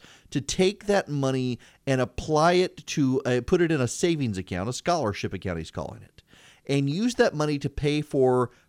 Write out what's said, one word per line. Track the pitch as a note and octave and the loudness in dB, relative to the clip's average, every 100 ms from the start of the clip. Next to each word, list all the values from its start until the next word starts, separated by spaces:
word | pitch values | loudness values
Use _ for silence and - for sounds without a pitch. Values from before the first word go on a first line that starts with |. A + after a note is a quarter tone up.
| - - _ | -16 -20 _
to | - | -6
take | - - F#3 G3+ - | -4 0 0 0 0
that | G3+ - | 0 0
money | C#3+ C3+ C3 B2+ A#2+ - _ - | -2 0 0 -2 -6 -10 _ -2
and | C3 | 0
apply | B2+ - - D3+ E3 | 0 -4 -2 2 4
it | F3+ F3+ - - | 4 0 -4 -8
to, | - C3+ B2+ B2 | 0 2 2 0
uh, | B2 A#2+ | 0 2
put | F3 | 2
it | E3+ | 2
in | D#3 | 2
a | B2 | 0
savings | - F3 D#3+ B2+ F#2+ | 0 0 0 -2 -4
account, | F2+ F2+ G#2 | -4 -4 -4
a | |
scholarship | B2+ - E3+ A2+ G2 G#2 | -4 -2 0 0 -2 -6
account | F#2+ F#2+ E2 | -6 -6 -6
he's | D#2+ | -6
calling | - D2+ A2 | -10 -10 -12
it, | G2+ - _ - - _ - | -20 -20 _ -20 -20 _ -2
and | C#3 C#3 | 0 0
use | D#3 B3 A#3+ | 0 -2 2
that | A#3 | 2
money | D3+ D3+ D3 | 2 -2 -2
to | C#3+ | -4
pay | - D3 D3 | -2 -2 -2
for | C#3+ C#3+ B2+ B2+ A#2+ - | 0 2 4 4 0 -4